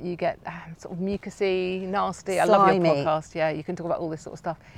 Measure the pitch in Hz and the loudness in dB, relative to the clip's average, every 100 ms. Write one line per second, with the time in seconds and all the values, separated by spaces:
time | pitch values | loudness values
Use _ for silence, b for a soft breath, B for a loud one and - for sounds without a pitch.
0 | 175 170 170 - - 170 160 165 - 175 | -8 -2 -2 -4 -10 -14 -16 -16 -12 -6
1 | 190 202 202 - 196 185 180 185 190 196 | -4 -4 -8 -2 0 0 -2 -4 -4 -2
2 | 190 180 - 180 170 196 190 190 170 143 | -2 -4 -4 0 6 6 8 6 4 4
3 | 156 156 - 170 156 151 151 175 170 - | 2 0 -2 -2 -2 -2 -6 -6 -4 -4
4 | 165 156 - - 175 156 b | -4 -8 -12 -10 -10 -10 b